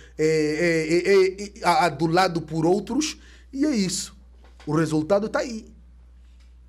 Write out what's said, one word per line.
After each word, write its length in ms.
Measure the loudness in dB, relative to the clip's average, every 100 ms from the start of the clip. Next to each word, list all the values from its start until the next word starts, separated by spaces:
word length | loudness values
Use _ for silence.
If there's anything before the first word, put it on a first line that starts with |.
| -18 -2
é, 80 | 0
é, 720 | 2 0 0 0 0 0 0
é, 460 | 4 4 4 0
é, 160 | -12 -4
é, 80 | 0
adulado 760 | 2 2 0 0 2 2 0
por 240 | -6 -2 0
outros, 540 | 0 0 -4 -4 -8 -18 -20 -14
e 140 | -2 0
é 100 | 0
isso. 400 | -2 -4 -10 -16 -20 -20 -20 -16 -2
O 80 |
resultado 540 | 0 2 0 2 0 0
tá 120 | -4
aí. 260 | -4 -8 -14 -20 -20 -20 -20 -20 -20 -20 -20 -20